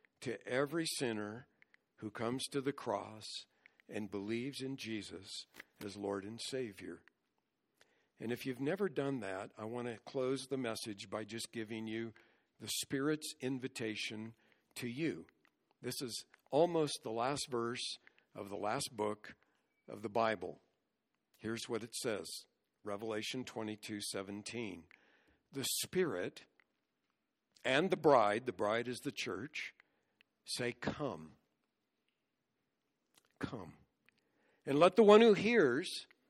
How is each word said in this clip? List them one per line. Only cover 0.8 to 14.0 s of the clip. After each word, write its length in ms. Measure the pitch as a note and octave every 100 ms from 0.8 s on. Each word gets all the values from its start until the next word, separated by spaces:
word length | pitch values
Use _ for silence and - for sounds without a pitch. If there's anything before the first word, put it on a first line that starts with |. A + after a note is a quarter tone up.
| E3
sinner 600 | - B2+ A2 G#2 A2+ - _ _ _ _ _
who 140 | A2
comes 360 | - A2+ C3 -
to 140 | C#3+
the 100 | C3+
cross 720 | C#3 A#2+ G2+ G2 A2 - - - _ - _ -
and 220 | G#2 G#2
believes 520 | G2+ G2+ A#2 C3 C3
in 140 | C3+ C3+
Jesus 720 | A2 A2 F#2+ F2+ G2 - - - - _
as 100 | G#2 G2
Lord 280 | G2+ G2+
and 160 | G2 A2+
Savior. 600 | - C3 A#2+ G2 F2 E2+ - _ _ _ _ _ _ _ - _ _ _
And 140 | A2+
if 140 | A#2+ C3+
you've 140 | B2
never 280 | C#3 F#3+ G3
done 320 | C#3+ C#3 C3+
that, 300 | G2 F#2+ A2 -
I 60 |
want 240 | A2 A#2+ A#2+
to 100 | A2 -
close 400 | C#3 B2+ C3+ C3
the 100 | C3+
message 540 | A#2+ G#2+ A#2 G2+ G#2
by 140 | G#2+
just 280 | G#2 A#2 -
giving 340 | A#2 G#2+ A2+ A2
you 280 | A2 A2+ A2 - _ _ _
the 60 | A2
Spirit's 640 | - - C#3 C#3+ D#3 - -
invitation 880 | B2+ C3+ B2+ - A2+ G#2+